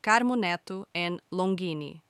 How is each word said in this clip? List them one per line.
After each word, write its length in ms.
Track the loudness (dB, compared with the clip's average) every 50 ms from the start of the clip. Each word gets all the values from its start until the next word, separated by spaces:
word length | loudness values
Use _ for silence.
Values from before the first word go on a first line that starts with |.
Carmo 360 | _ 6 4 6 6 4 2
Neto 500 | 2 2 0 0 -2 _ -8 -10 -10 -10 _ _
and 240 | -4 -2 -2 -4 -4 _ _
Longini. 720 | -4 -2 0 0 0 0 -2 -4 -4 -6 -8 -10 -12 -16 _ _